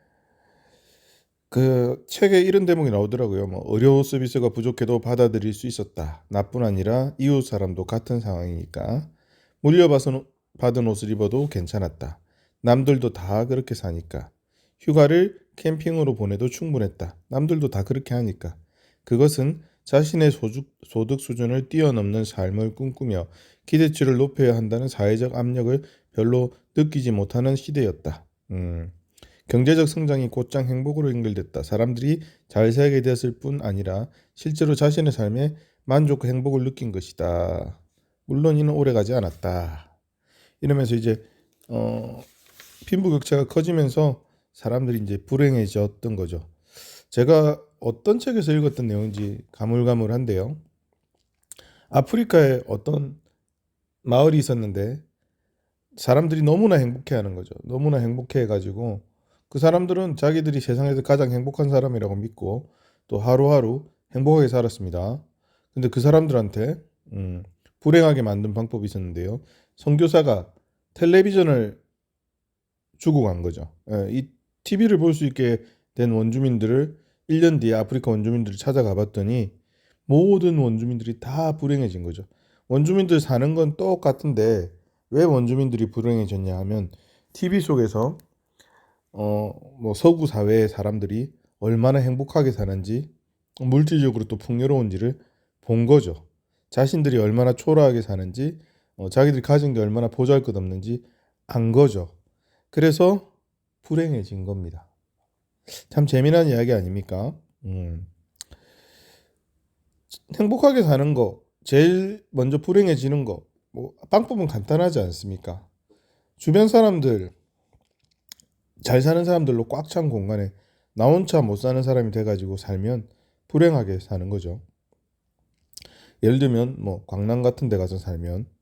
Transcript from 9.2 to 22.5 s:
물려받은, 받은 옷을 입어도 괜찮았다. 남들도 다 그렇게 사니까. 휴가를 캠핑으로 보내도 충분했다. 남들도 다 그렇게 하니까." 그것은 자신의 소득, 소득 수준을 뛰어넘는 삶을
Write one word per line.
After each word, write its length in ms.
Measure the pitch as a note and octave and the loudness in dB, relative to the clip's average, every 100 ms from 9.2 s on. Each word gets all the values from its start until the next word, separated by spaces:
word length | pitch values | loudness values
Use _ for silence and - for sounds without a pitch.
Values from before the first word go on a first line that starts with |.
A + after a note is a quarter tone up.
| _ _ _ _ | _ _ _ _
물려받은, 640 | D3 F3 E3+ C#3 C#3 C3 - _ _ - | 4 6 6 4 0 -4 -8 _ _ -4
받은 300 | B2 A#2+ A2+ | -2 0 -2
옷을 240 | G2 G#2+ | -2 -4
입어도 360 | G#2+ G#2 B2 D3 | -2 -2 0 -2
괜찮았다. 720 | G#2 E2+ G#2+ F2 D2+ C#2 D#2+ _ _ _ _ | -4 -6 -4 -6 -6 -12 -14 _ _ _ _
남들도 520 | A#2+ B2+ C3+ C3+ B2 | 0 2 2 0 -2
다 320 | - F2+ G#2 A#2+ | -6 -4 -4 -2
그렇게 300 | C3 B2+ A2+ | -4 -4 -8
사니까. 560 | F#2 E2+ - B1+ - _ _ _ _ _ | -8 -8 -10 -14 -14 _ _ _ _ _
휴가를 600 | - D3+ D3 E3+ G3 - _ - | 0 4 6 6 2 -2 _ -8
캠핑으로 600 | D#3+ D#3 D#3+ E3 C3+ G#2+ | -6 -4 -4 -2 -2 -2
보내도 340 | G2+ G2+ B2 | -4 -2 -4
충분했다. 640 | - E3 C#3 G2+ - E2+ - _ | -6 -6 -4 -4 -6 -14 -14 _
남들도 420 | C3 D#3 D#3+ C#3+ | -4 -2 -2 -2
다 140 | G2 | -2
그렇게 320 | F#2+ C3+ - B2 | -4 -6 -4 -4
하니까." 420 | A2+ - E2+ - _ _ _ _ | -4 -6 -12 -14 _ _ _ _
그것은 580 | - A#2+ D3+ D3+ C3+ - - _ - | -2 2 2 2 -2 -4 -12 _ 0
자신의 460 | C#3 D3+ E3 D3+ | 0 2 2 2
소득, 360 | - A2 B2 C3+ _ | 2 -4 -8 -12 _
소득 380 | - A2+ A2 C3+ | -8 -6 -4 -4
수준을 480 | - A#2+ A#2+ C3 C3 | -6 -6 -2 -4 -2
뛰어넘는 560 | D#3+ D3+ A#2+ G2+ A2 G#2+ | 0 2 2 0 -2 -4
삶을 500 | - F#2+ | -4 -4